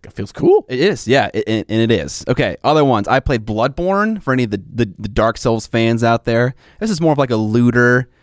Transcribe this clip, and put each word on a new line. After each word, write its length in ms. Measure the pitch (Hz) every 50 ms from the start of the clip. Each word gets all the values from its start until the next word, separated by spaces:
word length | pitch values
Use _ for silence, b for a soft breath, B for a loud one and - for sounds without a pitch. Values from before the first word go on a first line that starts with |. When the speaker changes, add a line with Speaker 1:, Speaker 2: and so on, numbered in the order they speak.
| -
Speaker 1:
it 80 | - -
feels 180 | - 101 -
cool. 340 | - - - - 381 427 - -
Speaker 2:
It 120 | 131 127
is, 280 | 156 202 - - - 104
yeah, 220 | 127 139 107 98 -
it, 120 | 107 - -
and, 180 | 113 110 - -
and 120 | 107 113
it 80 | 113 113
is. 320 | 117 95 73 71 - - - -
Okay, 300 | 127 - 131 101 85 - -
other 200 | 135 151 156 147
ones. 240 | 139 123 107 101 -
I 120 | 117 135
played 240 | - - 139 113 107
Bloodborne 760 | 113 107 107 117 135 135 - 175 185 190 202 208 220 220 202
for 120 | - - 131
any 100 | 127 123
of 80 | 110
the, 100 | 101 98 90 - -
the, 200 | 117 120 104 87 -
the 100 | 104 104
Dark 280 | 101 - 107 113 113 -
Souls 280 | - 127 113 113 - -
fans 360 | - 117 113 113 117 113 120
out 220 | 117 117 113 -
there. 280 | - 117 117 123 123 127 b b b b b
This 100 | 208 220
is 80 | 208 151
more 140 | 165 160 151
of, 40 | 139
like, 120 | 139 127
a 40 | 120 110
looter, 720 | 110 107 110 123 120 120 113 120 120 123 123 127 127 - b b